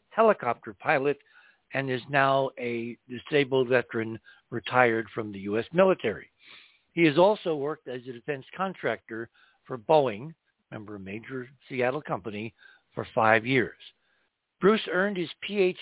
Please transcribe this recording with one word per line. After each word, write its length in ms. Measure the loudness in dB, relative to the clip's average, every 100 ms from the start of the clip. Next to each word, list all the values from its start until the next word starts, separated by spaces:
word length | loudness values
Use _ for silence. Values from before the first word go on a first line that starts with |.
| _
helicopter 640 | 2 4 4 -2 -4 -8
pilot, 460 | -6 0 0 0 -4 _ _ _ _ -8
and 160 | -6 -4
is 100 | -6 0
now 400 | 2 4 4 0 -4
a 380 | -6 -6 -8 -12 -14
disabled 600 | -14 0 0 2 2 4
veteran 500 | 2 0 -4 -6 -8 _ _ -10
retired 560 | -8 0 4 4 2 -4
from 180 | -8 -8
the 80 | -8
U 180 | -4 -4
S 60 | -2
military. 600 | 2 4 2 -2 -6 -12 _ -20 -20 _ _ _
He 100 | 2
has 160 | 4 6
also 360 | 4 4 -2
worked 320 | -4 -4 -8 -10
as 140 | -12 -12
a 40 |
defense 320 | -14 -10 -10 -10 -8
contractor 720 | -8 -4 -4 -4 -8 -12 -12 _ _ _
for 120 | -14 -8
Boeing, 560 | 2 4 4 -4 -12 -16 _ _ -18
remember, 240 | -16 -14
a 40 | -14
major 480 | -10 -12 -10 -14 -14 _ -10
Seattle 320 | -2 -2 -2
company, 540 | -6 -8 -8 -10 -10 _ -20 _ _
for 100 | -12 -4
five 320 | 2 4 4
years. 320 | 4 0 0 -6 -20 _ _ _ _ _ _ 0
Bruce 280 | 2 2 0
earned 260 | -2 -2 -2
his 120 | -8 -8
P 180 | -6 0
H 180 | 0 0